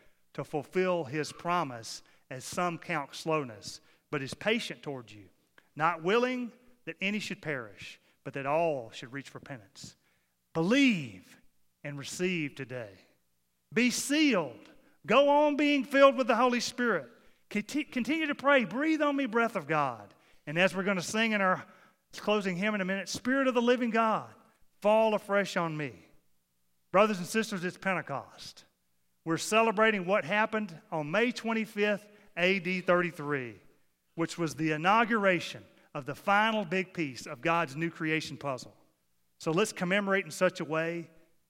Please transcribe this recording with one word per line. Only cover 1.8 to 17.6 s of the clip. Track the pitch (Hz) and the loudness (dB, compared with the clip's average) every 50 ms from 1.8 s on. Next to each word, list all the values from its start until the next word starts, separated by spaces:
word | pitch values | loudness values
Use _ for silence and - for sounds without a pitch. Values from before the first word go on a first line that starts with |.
| 113 - - - - _ _ _ _ - | -12 -14 -14 -16 -18 _ _ _ _ -14
as | 131 131 - | -14 -12 -12
some | - - 190 180 175 165 151 | -8 -4 -2 -2 -2 -2 -6
count | - - 170 151 139 - - | -6 -6 -4 -4 -6 -6 -10
slowness, | - - 165 156 156 143 120 107 101 - - - - _ _ _ _ _ _ | -8 -4 -2 0 0 -2 -4 -10 -14 -16 -16 -16 -18 _ _ _ _ _ _
but | 151 143 | -6 -6
is | 135 127 - | -6 -8 -10
patient | - - 208 233 233 - - 156 139 | -4 -2 -2 0 -2 -2 -6 -10 -12
toward | - 151 139 127 117 - | -12 -12 -12 -12 -12 -16
you, | 104 104 95 - _ _ _ _ _ _ _ _ - | -20 -20 -20 -20 _ _ _ _ _ _ _ _ -4
not | 147 156 170 175 160 | 0 0 0 0 0
willing | 160 180 214 240 247 247 254 247 247 220 - _ _ - - _ _ | 0 0 2 2 2 0 -2 -4 -8 -10 -12 _ _ -20 -20 _ _
that | 165 165 - | -14 -8 -4
any | 190 196 208 214 | -4 -2 -2 -4
should | - - 190 - | -6 -8 -10 -8
perish, | - 151 147 131 117 104 101 - - - - - _ _ _ _ - | -6 -6 -6 -6 -8 -10 -16 -18 -18 -20 -20 -20 _ _ _ _ -12
but | 143 - | -10 -8
that | 143 135 | -6 -2
all | 139 147 165 170 165 147 131 113 110 | -2 0 2 2 0 0 -2 -6 -10
should | - - 135 120 | -14 -14 -14 -12
reach | 127 139 131 - - | -12 -12 -12 -14 -16
repentance." | 135 - - 139 117 101 - - - - - - _ _ _ _ _ _ _ _ _ _ _ | -16 -14 -14 -16 -16 -16 -20 -20 -20 -18 -18 -20 _ _ _ _ _ _ _ _ _ _ _
Believe | - 165 165 190 247 277 277 254 214 165 139 113 98 92 - - - - _ _ _ _ _ _ _ _ - | -2 0 2 4 4 6 6 4 4 2 -2 -8 -12 -16 -20 -20 -20 -20 _ _ _ _ _ _ _ _ -12
and | 147 143 139 | -12 -10 -10
receive | 131 - - - 180 185 185 165 151 135 - | -10 -10 -6 -2 -2 0 0 -2 -4 -4 -6
today. | - 135 117 127 123 113 101 95 90 _ _ _ _ _ _ _ _ _ _ _ _ _ _ | -10 -12 -10 -10 -10 -12 -12 -16 -20 _ _ _ _ _ _ _ _ _ _ _ _ _ _
Be | 147 220 247 247 | 0 2 2 2
sealed. | - - - - 285 311 311 285 233 180 151 127 113 - - - - - _ _ _ _ - | 2 0 -2 0 2 4 4 4 4 4 0 -2 -6 -14 -18 -20 -20 -20 _ _ _ _ -2
Go | 147 208 269 285 285 | 4 6 6 6 8
on | 285 294 302 294 294 | 6 6 6 4 4
being | 269 294 285 294 277 226 | 4 2 4 2 2 0
filled | - - 277 277 277 240 | 2 6 8 8 8 8
with | 247 262 | 6 2
the | 220 233 | 2 2
Holy | 214 254 247 240 240 | 4 4 2 2 0
Spirit. | - - - - 247 233 202 156 135 - - _ _ - - _ _ - | -2 -4 -4 -2 0 0 0 0 -2 -8 -16 _ _ -20 -20 _ _ -6
Conti-, | - 208 | -6 -6